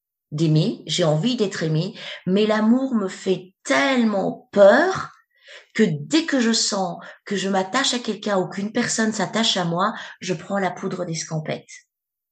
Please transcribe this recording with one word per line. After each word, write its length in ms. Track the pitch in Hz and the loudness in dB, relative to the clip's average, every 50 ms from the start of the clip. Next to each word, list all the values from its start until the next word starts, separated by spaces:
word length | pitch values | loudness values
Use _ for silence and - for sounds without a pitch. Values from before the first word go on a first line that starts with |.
| _ _ _ _ _ - | _ _ _ _ _ -8
d'aimer, 500 | 151 147 165 156 156 156 175 226 - - - | -2 0 2 4 4 4 4 2 0 -4 -6
j'ai 180 | - - - 175 | -6 -2 0 0
envie 320 | 156 151 151 185 247 254 | 2 2 2 0 0 0
d'être 260 | 233 214 190 - - | 0 -2 -2 -2 -4
aimé, 340 | 175 160 156 156 175 202 - - - - - - - | -2 0 0 0 -2 -4 -6 -12 -14 -14 -14 -8 -4
mais 180 | 180 185 202 214 | 0 2 2 2
l'amour 500 | 208 214 214 214 220 240 254 269 262 247 | 2 2 2 4 4 4 4 2 0 -2
me 120 | 214 196 185 | -2 -2 -4
fait 460 | - - - 190 185 - - - _ _ | -6 -6 -2 -2 -2 -2 -4 -14 _ _
tellement 840 | - - 269 262 277 277 262 247 233 220 208 190 180 - - - - _ | -4 0 0 2 2 2 2 2 2 2 2 0 -2 -2 -4 -8 -8 _
peur 640 | - 202 196 196 233 277 349 381 370 - - - - _ _ _ _ _ _ - - - - _ - | 6 8 10 10 10 8 6 2 0 -4 -8 -12 -16 _ _ _ _ _ _ -20 -20 -20 -20 _ 0
que 100 | - 220 | 2 2
dès 380 | 180 156 143 143 - - 320 320 | 2 2 -2 -4 0 0 0 0
que 160 | - 285 262 | 2 0 0
je 120 | 226 226 | 2 2
sens 460 | 226 220 - - 214 196 190 180 - - - - - - - | 2 0 0 -2 -2 -2 -4 -4 -6 -10 -14 -18 -20 -16 -10
que 120 | - 208 | -6 -4
je 120 | 190 185 196 | -4 -2 0
m'attache 460 | 196 190 190 190 226 262 269 - 247 | 0 0 0 0 0 0 0 0 -2
à 60 | 240 | -4
quelqu'un 380 | 240 220 202 196 - 214 202 185 | -4 -6 -6 -6 -4 -2 0 0
ou 100 | 180 - | -2 -2
qu'une 240 | - 202 196 214 | -4 -6 -6 -4
personne 400 | - 247 233 - - - 220 214 | -2 -2 -2 -2 0 0 0 0
s'attache 440 | 214 - 180 - - 214 226 220 - | 0 -2 -4 -2 -2 0 0 0 0
à 80 | 196 - | 0 0
moi, 300 | 170 165 170 190 220 226 - - - - - | -2 0 0 0 -2 -2 -6 -12 -16 -14 -10
je 140 | - 180 180 | -6 -6 -6
prends 240 | 156 - - 196 196 | -6 -6 -4 -2 -2
la 140 | 190 175 | -2 -2
poudre 320 | - - - 190 185 180 180 | -4 -4 -8 -6 -6 -6 -6
d'escampette. » 640 | 160 165 160 - - 165 156 151 139 131 120 - - - - _ _ _ _ _ _ _ _ _ _ | -6 -6 -8 -6 -6 -6 -6 -6 -6 -8 -8 -10 -16 -20 -20 _ _ _ _ _ _ _ _ _ _